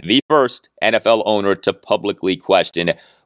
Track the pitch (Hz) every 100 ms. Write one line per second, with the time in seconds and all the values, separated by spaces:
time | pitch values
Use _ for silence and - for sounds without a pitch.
0 | 82 123 - 156 127 - _ _ 110 110
1 | 104 113 104 104 98 92 - 92 - 104
2 | 101 95 92 90 - 95 85 - 85 82
3 | _ _